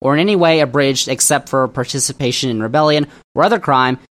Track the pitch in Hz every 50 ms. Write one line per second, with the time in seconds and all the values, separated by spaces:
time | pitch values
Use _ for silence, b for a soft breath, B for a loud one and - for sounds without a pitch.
0 | - 135 143 151 175 208 208 185 170 165 160 156 151 127 120 147 139 135 135 127
1 | - - 131 - - - 151 139 - - - 135 131 120 - 139 123 - - 139
2 | - - - - 143 123 120 - - 131 113 110 110 113 123 151 151 151 151 151
3 | 147 B B B B _ _ - 160 202 233 208 - - 139 127 127 127 127 127
4 | - _ _